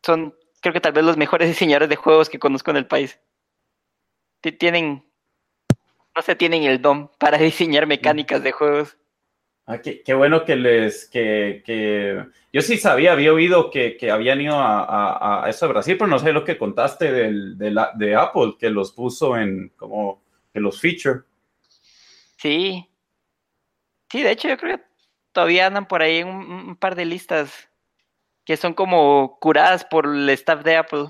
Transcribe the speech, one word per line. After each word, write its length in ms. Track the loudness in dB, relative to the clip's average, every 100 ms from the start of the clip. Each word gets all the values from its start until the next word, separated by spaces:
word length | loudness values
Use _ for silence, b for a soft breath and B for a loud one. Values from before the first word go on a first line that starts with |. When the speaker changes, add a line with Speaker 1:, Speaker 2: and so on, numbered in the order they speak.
Speaker 1:
son, 320 | 0 -2 -2 _ _ _
creo 120 | -4
que 80 | 0
tal 120 | 0
vez 100 | 2
los 140 | 2 2
mejores 320 | 0 2 0
diseñadores 400 | 2 2 4 2
de 60 | 0
juegos 320 | 4 4 4
que 100 | 0
conozco 320 | -2 -2 -2
en 60 | -4
el 100 | -2
país. 320 | -4 -4 -10 _ _ _ _ _ _ _ _ _ _ _ _
Ti-, 120 | -10
tienen, 520 | -2 0 0 -2 -6 _ _ _ _ _ _ _ -4 _ _ _ -8
no 60 |
sé, 140 | -4 0
tienen 280 | 0 2
el 180 | 2 2
don 280 | 2 0 -4 _
para 180 | 2 4
<laughs> 20 |
diseñar 460 | 2 2 0 0 0
mecánicas 540 | 0 0 0 -2 -2
de 100 | -2
juegos. 440 | 0 0 0 -4 _ _ _ _ _ _ _ -14
Speaker 2:
Ah, 120 | -12
qué, 220 | -12 -12
qué 100 | -2
bueno 300 | 2 4 2
que 140 | 0 0
les, 500 | 4 4 2 -4 -8
que, 560 | -4 -2 0 -2 -6 -8
que, 600 | -4 -2 -2 -4 -6 -10 b b
yo 100 | -2
sí 160 | 0 0
sabía, 360 | 2 4 4
había 180 | 4 4
oído 400 | 4 4 4 2
que, 240 | -2 -4 -2
que 160 | -2
habían 300 | 0 0 0
ido 140 | 0 0
a, 280 | 2 0
a, 600 | 0 -2 -2 -2 -2 -2 -2
a 40 |
eso 160 | -2 -2
de 40 |
Brasil, 220 | -2 -2 -2
pero 120 | 0
no 100 | 2
sé 140 | 2
lo 100 | 0
que 140 | -4 -6
contaste 560 | -4 -2 -2 -2 -2
del, 440 | 0 0 -2 -8 -8
de 140 | -4
la, 200 | -2 -2 -2
de 180 | 0
Apple, 420 | 2 2 0 -2 0
que 100 | -2
los 220 | -2 -4
puso 460 | -6 -8 -2 -2 0
en, 320 | -4 -6 -10 _
como, 440 | -12 -8 -8 -10 _ _ _
que 60 | -6
los 220 | -6 -2
feature. 400 | -4 -2 -4 -4 _ _ _ _ _ b b b b b b _
Speaker 1:
Sí. 520 | -2 -2 -2 -6 -14 _ _ _ _ _ _ _ _ _ _ _ _
Sí, 100 | -2
de 100 | -2
hecho, 180 | -2 -4
yo 80 | -4
creo 200 | -6 -8
que 40 | _ _ _ _ _
todavía 360 | 0 2 4 2
andan 200 | 0 -4
por 140 | 0
ahí 160 | 0 0
en 100 | -4
un, 240 | -10 -12
un 240 | -14 -14 -6
par 200 | -6 -4
de 100 | -6
listas 640 | -8 -4 -4 -4 -12 _ _ _ _ _ _ _ _
que 140 | -6 -4
son 160 | -4
como 680 | -4 0 4 4 4 2 _
curadas 460 | 2 4 4 2 0
por 220 | -2 0
el 220 | -2 0
staff 300 | 0 0 0 2
de 100 | 0
Apple. 300 | 0 -6